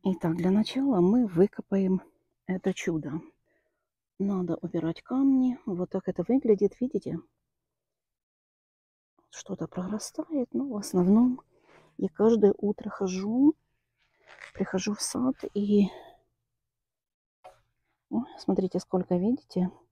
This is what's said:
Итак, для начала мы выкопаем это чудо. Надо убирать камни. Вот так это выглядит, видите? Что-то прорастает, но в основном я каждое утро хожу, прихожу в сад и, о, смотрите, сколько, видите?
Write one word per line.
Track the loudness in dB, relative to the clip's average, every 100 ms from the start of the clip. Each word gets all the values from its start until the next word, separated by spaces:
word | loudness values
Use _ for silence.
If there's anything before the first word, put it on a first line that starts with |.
Итак, | -2 -2 -2 0
для | 2
начала | 2 0 -2 0 2
мы | 4 4 2
выкопаем | 2 2 2 -4 -2 0 0 -4 _ _ _ -6
это | -4 -2
чудо. | -4 -4 -4 -4 -10 -10 _ _ _ _ _ _ _ _ _
Надо | -2 -2 -2 -4
убирать | -4 -4 -4 -6
камни. | -4 2 4 4 2 -2 -6
Вот | -6 -4
так | -4 -6
это | -6 0
выглядит, | 2 4 4 2 0
видите? | -4 -4 -6 -10 -12 _ _ _ _ _ _ _ _ _ _ _ _ _ _ _ _ _ _ _ _
Что-то | -20 -12 -10 -8
прорастает, | -8 -6 -8 -8 -12 -6 -4 -4
но | -4 -4
в | -8
основном | -2 0 4 6 4 0 _ _ _ -20 _ -6
я | -6
каждое | 2 4 6 4 4
утро | -2 -4 -8
хожу, | -6 -4 -4 -4 4 4 4 _ _ _ _ _ _ _ -20 -20
прихожу | -6 -4 -2 -4
в | -6
сад | -6 -4 -4 -4 -6
и, | -6 2 4 4 0 -20 -20 _ _ _ _ _ _ _ _ _ _ _ _ -20 _ _ _ _ _ _
о, | -6 -6 -8
смотрите, | -2 0 0 -4
сколько, | -4 -4 -2 -2
видите? | 0 -2 _ -4 -4 -4 _